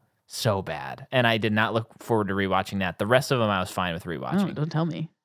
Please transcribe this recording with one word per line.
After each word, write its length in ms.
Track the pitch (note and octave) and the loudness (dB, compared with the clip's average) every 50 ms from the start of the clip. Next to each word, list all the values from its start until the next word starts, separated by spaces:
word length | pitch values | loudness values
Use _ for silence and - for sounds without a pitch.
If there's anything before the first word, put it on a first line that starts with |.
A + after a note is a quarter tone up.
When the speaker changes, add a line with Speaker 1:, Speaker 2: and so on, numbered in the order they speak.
| _ _ _ _ _ | _ _ _ _ _
Speaker 1:
so 340 | - - - - A#2 G2+ G2 | -14 -6 -2 0 0 2 0
bad, 460 | F2 E2 D#2 D2 C2+ C2+ C2 - - - | -2 -4 -6 -8 -8 -10 -12 -12 -6 -2
and 140 | - C3 A#2+ | 2 4 4
I 120 | A2+ A2+ | 4 4
did 160 | A2 G2+ A2 G#2+ | 2 2 2 2
not 200 | A2 A2 G#2 G#2+ | 2 2 2 2
look 160 | A#2 A2+ - - - - | -2 -2 -4 -12 -10 -2
forward 240 | - A#2 G#2+ G#2 | 0 0 2 2
to 60 | F#2+ G2 | 0 0
rewatching 460 | G2 G2 F#2+ F#2 F#2 F#2+ - - G2 | 0 0 2 2 0 0 0 -2 -2
that. 200 | F#2+ F2 E2+ - | -2 -2 -2 -2
The 80 | G#2 | 2
rest 240 | G#2 A#2+ C3 C3+ - | 4 4 4 4 2
of 80 | C#3+ B2 | 0 2
them 100 | A2+ G#2+ | 2 2
I 100 | G2+ F#2+ | 2 0
was 120 | F#2 - | 0 -2
fine 220 | - - F2+ F2+ E2 | -2 -4 -2 -2 -4
with 100 | E2+ - | -4 -6
rewatching. 460 | E2+ E2 C2 C2 B1 - G3 G3+ D#3+ | -8 -8 -6 -4 -2 0 0 0 -2
Speaker 2:
Oh, 40 | - | -2
don't 180 | - D3+ E3 | -4 -4 -2
tell 140 | D3+ D#3 E3+ | -2 -2 -2
me. 240 | E3 - E3 D#3+ - _ _ | -2 -4 -6 -8 -8 _ _